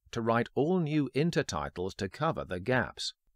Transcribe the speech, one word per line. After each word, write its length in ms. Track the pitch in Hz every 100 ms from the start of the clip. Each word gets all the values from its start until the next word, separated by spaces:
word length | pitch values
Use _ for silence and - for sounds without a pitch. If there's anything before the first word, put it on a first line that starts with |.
| _
to 100 | 123
write 300 | 113 117 117
all 240 | - 143 185
new 300 | 156 151 139
intertitles 800 | 131 170 165 131 82 71 - 92 -
to 140 | 98
cover 340 | - 156 107
the 160 | 69 92
gaps. 540 | 101 127 87 - - - _